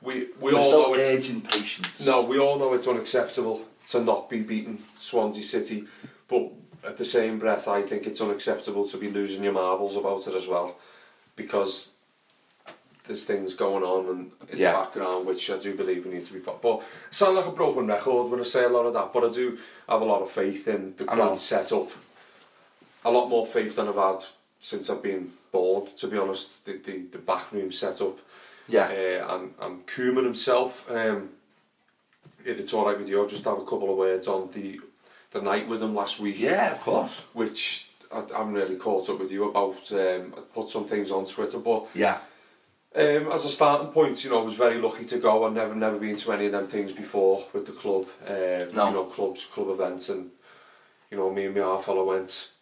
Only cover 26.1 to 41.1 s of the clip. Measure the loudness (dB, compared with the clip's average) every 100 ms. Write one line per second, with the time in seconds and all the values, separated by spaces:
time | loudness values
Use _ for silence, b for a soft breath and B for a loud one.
26.1 | -2 -2 -4 -8 -14 -14 -12 -10 -10 -10
27.1 | -12 -4 -4 -2 -6 -6 -4 -6 -2 -4
28.1 | -4 -18 B B B B 2 2 0 -2
29.1 | -2 -4 -6 -8 -10 -12 -12 -12 -2 0
30.1 | 2 0 0 2 2 2 -4 -8 -2 0
31.1 | -2 -4 -16 _ _ _ _ _ _ _
32.1 | _ -20 _ -8 -6 -4 0 2 0 0
33.1 | 0 0 -2 -4 -4 -2 -4 0 2 2
34.1 | 2 0 -4 -4 -10 -10 -12 -18 _ b
35.1 | b b -6 -2 -2 -2 -4 -2 -2 -2
36.1 | -2 -4 -2 2 2 2 0 0 0 0
37.1 | -8 -14 -4 -4 -2 -6 -6 -10 _ -12
38.1 | -10 -8 -6 -4 -2 -2 -2 0 0 0
39.1 | -4 -4 -2 0 0 0 -2 -4 0 2
40.1 | 0 -4 -14 -12 -10 -6 -6 -2 -2 0